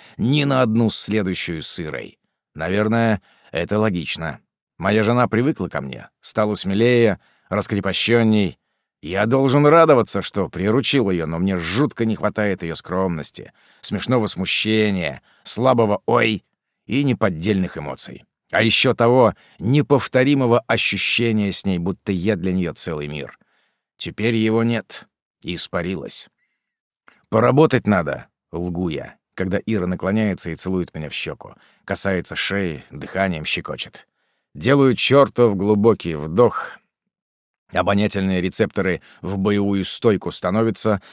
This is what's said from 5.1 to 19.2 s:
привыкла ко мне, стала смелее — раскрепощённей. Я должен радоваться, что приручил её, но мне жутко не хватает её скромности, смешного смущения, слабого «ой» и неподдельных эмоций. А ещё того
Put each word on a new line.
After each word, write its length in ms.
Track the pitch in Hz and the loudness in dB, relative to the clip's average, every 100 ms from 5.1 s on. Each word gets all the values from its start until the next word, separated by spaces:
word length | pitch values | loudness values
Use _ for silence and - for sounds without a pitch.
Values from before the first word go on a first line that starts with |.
| 120 113 | 2 2
привыкла 400 | 110 131 - 90 | 0 0 -2 -6
ко 120 | 73 | -6
мне, 280 | 67 60 - _ | -8 -12 -16 _
стала 340 | - 110 107 | -6 -2 0
смелее — 640 | 104 95 98 120 120 110 92 _ _ _ | 0 -2 2 4 4 4 0 _ _ _
раскрепощённей. 1080 | 101 - 101 95 92 - 117 113 107 92 - _ _ _ _ | -4 -2 -2 -2 -2 2 4 6 4 2 -4 _ _ _ _
Я 240 | 82 95 113 | -6 -2 2
должен 400 | 135 135 143 147 | 2 4 4 6
радоваться, 560 | 165 156 131 104 101 | 6 6 6 4 -2
что 260 | - 101 85 | -4 -4 -4
приручил 600 | 87 98 123 - 139 98 | -2 0 0 2 2 2
её, 160 | 90 78 | 0 -2
но 120 | 82 | -2
мне 200 | 95 90 | -2 -2
жутко 460 | 82 104 151 - | -2 -2 -2 -2
не 120 | 113 101 | -2 -2
хватает 460 | 104 110 104 92 | -2 -2 -2 -4
её 120 | 82 | -6
скромности, 800 | 78 - 92 92 80 71 - - _ _ _ | -8 -6 -4 -2 -4 -8 -14 -18 _ _ _
смешного 460 | - 98 117 127 104 | -6 -4 0 0 0
смущения, 960 | 90 92 - 107 110 107 95 76 65 _ _ | -2 -4 -2 0 2 2 0 -4 -8 _ _
слабого 580 | - - 127 117 107 101 - | -6 0 2 2 2 0 0
«ой» 380 | 117 113 110 - _ _ _ - | 0 0 -2 -8 _ _ _ -6
и 180 | 127 | -2
неподдельных 720 | 143 120 104 80 95 98 87 80 | 0 0 -2 0 0 0 -2 -6
эмоций. 460 | 71 65 - - _ _ _ | -10 -10 -12 -14 _ _ _
А 120 | 90 | 0
ещё 320 | 113 - 131 | 2 2 2
того 400 | 117 120 127 | 4 4 6